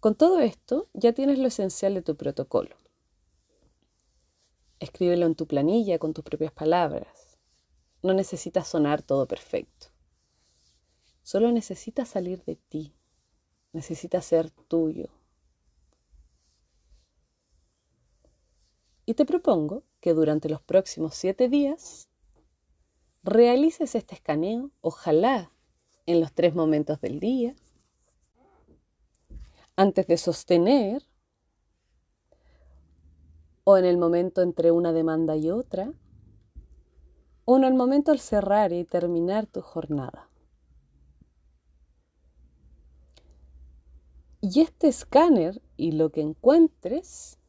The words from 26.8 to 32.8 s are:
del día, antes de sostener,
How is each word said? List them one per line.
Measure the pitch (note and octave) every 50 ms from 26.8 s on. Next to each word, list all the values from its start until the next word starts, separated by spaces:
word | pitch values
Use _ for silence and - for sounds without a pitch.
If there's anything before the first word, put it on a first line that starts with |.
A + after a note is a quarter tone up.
| D3+ - D#3 C#3+
del | - - C3+ D3
día, | F3+ G#3+ B3+ C4 A#3 A#3+ C#4+ _ _ _ _ _ _ _ _ _ _ _ _ _ _ _ _ _ C4 _ _ _ _ _ _ _ _ _ _ _ _ _ _ _ _ _ - - - - _ _ _ _ _
antes | - F#3+ G3 F#3+ - F#3
de | - E3+
sostener, | E3+ - F3+ E3 - - - F3+ E3+ E3+ G3+ C4+ C#4+ A3+ G3 A3 C#4 _ _ _ _ _ _ _ _ _ _ _ _ _ _ _ _ _ _ _ _ _ _ _ _ _ _ _ _ _ _ _ _ _ _ _ _